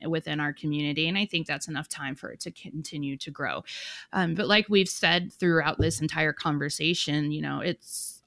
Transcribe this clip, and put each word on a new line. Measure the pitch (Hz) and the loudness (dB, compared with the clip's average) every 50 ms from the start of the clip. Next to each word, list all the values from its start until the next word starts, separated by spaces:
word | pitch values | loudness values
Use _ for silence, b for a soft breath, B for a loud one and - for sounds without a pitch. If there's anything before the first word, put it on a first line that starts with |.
| - | -4
within | 160 165 160 160 156 151 151 | -2 -2 -2 -2 -2 -2 -2
our | 147 147 147 | -2 -2 -4
community. | - - 151 147 147 147 147 147 156 160 165 | -2 -2 -2 0 0 0 0 0 0 0 0
And | 190 | 2
I | 196 208 | 0 -2
think | 208 - 165 156 | 0 -2 -4 -2
that's | - 147 139 - | -2 -4 -6 -6
enough | - 156 - 151 - | -6 -6 -6 -6 -8
time | - - 143 135 - | -8 -8 -8 -8 -8
for | - - - | -8 -10 -14
it | - - | -12 -10
to | - 175 | -12 -12
continue | - - - - - 156 151 - - 147 143 139 139 | -12 -12 -14 -10 -10 -8 -8 -8 -6 -6 -4 -4 -6
to | 135 - 151 | -6 -10 -12
grow. | 143 - 143 101 67 71 - B B B B B B B B B - | -8 -6 -4 -4 -4 -6 -8 B B B B B B B B B 0
Um, | 190 180 165 165 | 0 2 2 2
but | 180 208 | 0 2
like | 143 208 214 208 - | 4 4 4 4 6
we've | 208 196 185 | 6 4 4
said | 180 - - - 165 170 175 180 202 - | 4 0 2 4 4 4 4 2 -2 -4
throughout | - 185 175 165 160 147 156 - - | 2 4 6 6 6 4 2 2 2
this | 156 165 - - | 2 2 2 0
entire | 156 156 - 160 160 151 | -2 0 2 2 2 2
conversation, | 147 - - 151 147 143 139 147 - - 151 156 139 - - 151 147 151 151 151 151 | 2 0 0 0 2 2 0 0 -2 0 0 0 2 0 0 0 2 2 2 0 0
you | 151 | -2
know, | 151 143 139 135 | -2 -4 -4 -2
it's | - 180 170 - - - - - - - - - - | -2 -2 -4 -4 -6 -8 -6 -4 -4 -6 -8 -10 -6